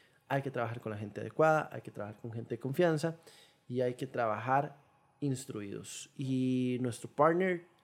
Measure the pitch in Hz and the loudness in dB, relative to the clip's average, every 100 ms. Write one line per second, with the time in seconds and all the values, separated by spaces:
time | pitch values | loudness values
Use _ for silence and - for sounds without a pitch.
0 | _ _ - 139 135 123 117 113 110 107 | _ _ -4 -2 -2 -4 -4 -4 -6 -6
1 | 107 104 110 - 156 156 - 120 - - | -8 -8 -4 4 6 6 2 -8 -12 -10
2 | 104 107 120 113 113 120 131 139 175 156 | -10 -10 -10 -8 -6 -4 -2 2 2 2
3 | 165 165 - - - _ - 123 123 123 | -2 -4 -14 -20 -20 _ -6 -2 0 -2
4 | 131 127 113 104 117 135 147 - _ _ | -4 0 0 0 2 2 2 -6 _ _
5 | _ - 143 127 - 107 101 104 104 - | _ -6 -2 -2 -4 -10 -8 -10 -10 -12
6 | - - 135 131 127 127 127 123 127 117 | -12 -6 -2 0 2 2 0 0 -2 -4
7 | - - 151 170 190 175 - _ | -4 4 6 6 2 0 -6 _